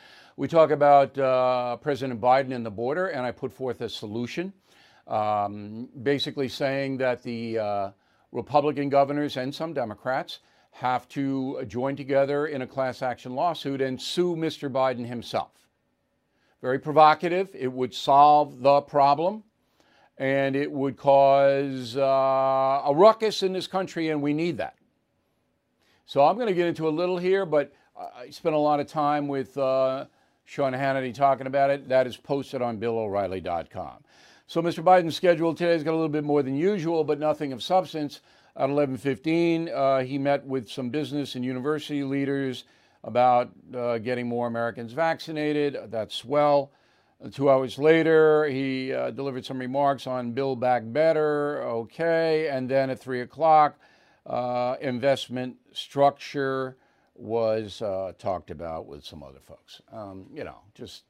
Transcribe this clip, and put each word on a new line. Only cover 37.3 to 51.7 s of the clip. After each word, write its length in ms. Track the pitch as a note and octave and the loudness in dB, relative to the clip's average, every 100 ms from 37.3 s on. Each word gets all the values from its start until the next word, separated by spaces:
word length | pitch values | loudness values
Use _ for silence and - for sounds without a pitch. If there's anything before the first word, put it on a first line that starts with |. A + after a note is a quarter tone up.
| D3+ D3+ | -2 -4
of 80 | B2 | -6
substance. 600 | - F#3 D#3+ D#3 D3 - _ _ _ - | 0 0 0 -4 -6 -8 _ _ _ -4
At 160 | C3+ | -2
eleven 260 | C#3+ C#3+ B2+ | 2 0 0
fifteen, 720 | C#3 C3 D#3+ E3 E3+ E3 E3 | -2 -2 0 2 2 2 -2
uh, 300 | C3 C3+ C3+ | -2 2 2
he 180 | B2+ C#3 | 0 -2
met 260 | C#3 C#3 C3+ | 0 0 0
with 200 | C3+ A#2+ | -6 -6
some 220 | - B2 | -8 -4
business 460 | D3 D3 D3 C3 B2+ | -4 -4 -4 -6 -6
and 100 | B2 | -6
university 580 | B2+ C3+ D3+ D3 D3 | -4 -4 -4 -4 -6
leaders 600 | C3+ C#3 C#3 C#3 C3+ A#2+ - _ _ _ | -4 -2 -2 -2 -4 -6 -12 _ _ _
about, 480 | - A2+ B2+ B2 B2 - - B2 | -4 2 4 4 2 -6 -14 -6
uh, 240 | A#2+ A#2 | -4 -2
getting 280 | G#2+ B2 A#2+ | -4 -4 -4
more 200 | A#2+ A#2+ | -4 -4
Americans 440 | A#2 A#2 A2+ A#2 | -2 -4 -6 -8
vaccinated. 840 | B2 E3 D#3+ - D#3 D3+ D3 D3 B2 G#2+ | -4 -2 -2 -6 -6 -2 0 -2 -4 -8
That's 240 | A2+ G#2 - | -8 -6 -10
swell. 560 | A2+ D3 D3 C#3+ C#3 _ _ _ _ _ | -2 2 4 2 0 _ _ _ _ _
Uh, 60 | A#2+ | -14
two 220 | G#2 C#3 | -2 4
hours 260 | C3 C3 B2+ | 4 2 2
later, 680 | D3+ E3 D#3+ D#3+ D#3 D3+ D3+ | 4 6 6 6 6 4 2
he, 460 | C3 C3+ C3 C3 | -2 -4 -4 -6
uh, 200 | C3 B2+ | -4 -6
delivered 340 | A#2 C#3 B2+ - | -6 -8 -8 -8
some 140 | C3 | -10
remarks 480 | B2+ C#3 C#3+ C3+ C3 | -6 -2 0 0 -4
on 240 | B2+ A#2+ | -6 -6
Build 280 | A#2 C3+ B2+ | -4 -4 -2
Back 220 | B2 B2 A2+ | 0 0 0
Better. 720 | A#2+ D#3+ D#3 D3+ D3 D3 C#3+ | 0 2 2 2 0 -2 -4
Okay. 880 | B2 | -4